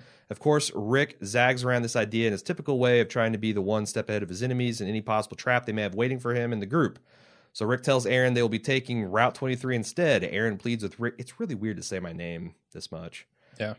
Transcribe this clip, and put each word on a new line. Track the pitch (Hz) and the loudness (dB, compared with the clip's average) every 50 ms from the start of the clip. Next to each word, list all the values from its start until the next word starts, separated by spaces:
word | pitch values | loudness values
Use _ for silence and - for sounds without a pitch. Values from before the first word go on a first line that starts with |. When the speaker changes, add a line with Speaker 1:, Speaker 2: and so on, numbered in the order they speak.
| - - - _ _ - | -12 -20 -20 _ _ -14
Speaker 1:
Of | 104 - | -12 -2
course, | - 151 147 147 147 - - | 2 4 4 4 2 0 -4
Rick | - 104 110 127 139 147 - - - 92 | -4 -2 2 4 2 2 2 -2 -12 -10
zags | 98 107 120 123 127 131 123 123 | -2 2 4 4 4 4 2 2
around | 127 123 120 117 | 0 2 2 0
this | 113 - | 0 0
idea | 117 107 104 110 113 113 | 0 0 2 0 2 2
in | 110 101 | 2 0
his | 95 - | 0 -4
typical | - 175 - 147 147 139 123 | -6 -6 -6 -2 -2 0 2
way | 123 123 123 120 | 4 6 6 6
of | 113 - | 4 4
trying | - 123 113 113 113 | 2 0 2 2 0
to | 107 | 0
be | 110 110 104 | -2 0 0
the | 104 92 | 0 0
one | 98 107 107 104 | 0 0 0 0
step | - - 113 - - | -2 -4 -4 -4 -2
ahead | 107 104 101 | -2 -2 -2
of | 85 | -4
his | 90 98 123 | -6 -4 -4
enemies | 127 127 123 123 120 113 113 | -2 0 0 0 -2 -2 -4
in | 101 92 | -4 -4
any | 110 110 | -4 -4
possible | 101 - 107 110 104 - 92 | -2 0 0 0 0 -2 -8
trap | - - 127 123 120 120 | -6 -2 2 2 2 0
they | 113 107 | 0 -2
may | 110 104 | -2 -2
have | 98 90 | -2 0
waiting | 104 120 127 131 127 | 0 0 0 0 -4
for | 123 120 120 | -4 -2 -2
him | 120 120 120 117 | -2 0 -2 -2
and | 107 101 | -4 -4
the | |
group. | 98 135 170 139 95 - - _ _ _ _ - _ _ _ _ _ _ | 0 2 2 2 2 0 -6 _ _ _ _ -20 _ _ _ _ _ _
So | - 110 | -4 0
Rick | 110 123 123 - | 0 0 0 2
tells | 143 135 127 117 | 2 2 2 2
Aaron | 110 127 127 127 127 123 | 2 4 4 4 4 4
they | 120 120 | 4 2
will | 110 | 2
be | 113 104 | 2 -2
taking | - 139 135 135 - 127 123 117 104 | 0 0 0 0 0 -2 -4 -2 -2
Route | 90 95 110 120 120 - | 0 2 2 2 2 2
twenty-three | - 135 131 131 123 131 131 127 | -2 -4 -4 -4 -2 -2 -2 -2
instead. | 117 110 - - 170 175 156 127 95 90 | -2 -2 -4 -2 0 2 4 4 2 2
Aaron | - - 101 113 113 101 | 0 -2 0 0 0 -2
pleads | 92 - 123 120 110 104 | -2 -2 -2 -2 -2 -4
with | 95 - - | -6 -6 -4
Rick." | 117 117 - - | -6 -6 -4 -6
It's | 123 - - - | -14 -14 -8 -8
really | 233 180 135 | -6 -6 -6
weird | 95 107 110 101 | -4 -4 -4 -4
to | 90 - | -6 -8
say | - 101 92 | -8 -8 -6
my | 90 85 82 | -6 -8 -8
name | 85 87 85 85 82 87 82 - _ _ _ - | -8 -8 -8 -8 -8 -10 -12 -14 _ _ _ -16
this | 82 - - | -16 -14 -12
much. | 85 80 82 85 - - - _ _ _ _ _ - - | -12 -12 -12 -14 -16 -18 -20 _ _ _ _ _ -10 -8
Speaker 2:
Yeah. | 107 107 104 | -6 -6 -6